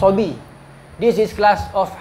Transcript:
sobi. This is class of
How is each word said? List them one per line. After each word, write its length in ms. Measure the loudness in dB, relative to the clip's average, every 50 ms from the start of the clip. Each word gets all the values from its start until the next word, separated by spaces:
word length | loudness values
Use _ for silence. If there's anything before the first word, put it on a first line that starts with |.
sobi. 320 | 2 2 4 2 0 -2 -4 -8 -14 -20 -20 -20 -20 -20 -20 -20 -20 -20 -10
This 240 | -4 0 0 2 2
is 160 | 0 -2 -2
class 320 | 0 2 2 2 2 -2 -4 -4
of 160 | -4 -4 -4 -6 -6